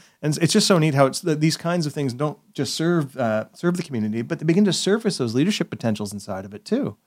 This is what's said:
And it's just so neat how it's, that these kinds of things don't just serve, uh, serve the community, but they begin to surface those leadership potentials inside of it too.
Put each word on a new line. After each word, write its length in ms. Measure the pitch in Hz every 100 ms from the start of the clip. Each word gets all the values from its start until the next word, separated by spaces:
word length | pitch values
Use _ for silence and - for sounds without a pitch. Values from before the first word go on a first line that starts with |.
| _ _
And 120 | 151 147
it's 120 | 170
just 120 | 214 202
so 140 | 185
neat 160 | 156 139
how 100 | 135
it's, 140 | -
that 200 | 175 156
these 160 | 156 156
kinds 280 | 170 175 151
of 80 |
things 200 | 147 139
don't 260 | 120 147 113 _ -
just 180 | 131
serve, 420 | - 160 175 139 127
uh, 280 | 117 107 110
serve 240 | - 175 180
the 60 |
community, 400 | 175 127 107 113
but 160 | 120 160
they 60 | 156
begin 200 | 165 208
to 80 |
surface 440 | 156 - 214 226 -
those 160 | 120 117
leadership 340 | 165 208 170
potentials 420 | - 117 107 104
inside 320 | 101 - 95 95
of 80 | 101
it 100 | -
too. 300 | 226 262 104